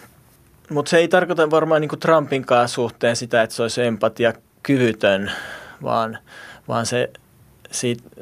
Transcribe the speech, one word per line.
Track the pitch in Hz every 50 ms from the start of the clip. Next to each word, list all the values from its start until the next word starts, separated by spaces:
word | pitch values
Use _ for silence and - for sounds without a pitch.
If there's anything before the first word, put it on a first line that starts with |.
| - - _ _ _ _ _ _ _ _ _ _ _ -
Mut | 156 147 139
se | - 175
ei | 165 170 165
tarkoita | 185 180 175 165 175 160 160 151
varmaan | 156 160 156 160 160 151
niinku | 156 147 151
Trumpinkaan | - - 165 160 156 143 127 139 135 127 - 127 120 120 120
suhteen | - 135 120 113 - _ - 147 -
sitä, | - 127 113 - 117
että | 110 110 -
se | -
olisi | 117 113 - 127
empatiakyvytön, | 123 120 113 101 - 110 110 - 117 113 110 - _ _ _ _ - - 139 127 123 117 110 - - 101 98 95 101 101 - - - - - - - - - -
vaan – | - 117 117 117 113 113 113 110 - - - - - - - - _ -
vaan | 120 117 117
se | - 123 123 123 - - - _ _ _ _ _ _ _ _ - -
siitä, | - - - 120 120 - - - - -